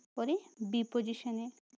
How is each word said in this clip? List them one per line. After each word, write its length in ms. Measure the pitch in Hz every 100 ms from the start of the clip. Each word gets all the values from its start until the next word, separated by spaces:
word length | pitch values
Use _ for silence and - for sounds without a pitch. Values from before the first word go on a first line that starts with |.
| _ -
और 120 | 233
ये 100 | 381 - -
बी 200 | 208 233
पोजीशन 560 | 226 240 220 233 247 226
है, 120 | 233 - _